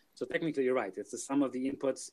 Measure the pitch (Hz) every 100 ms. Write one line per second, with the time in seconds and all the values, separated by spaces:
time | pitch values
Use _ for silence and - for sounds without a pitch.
0 | _ - 127 165 165 147 127 127 104 98
1 | 104 117 - 139 135 127 131 139 139 131
2 | -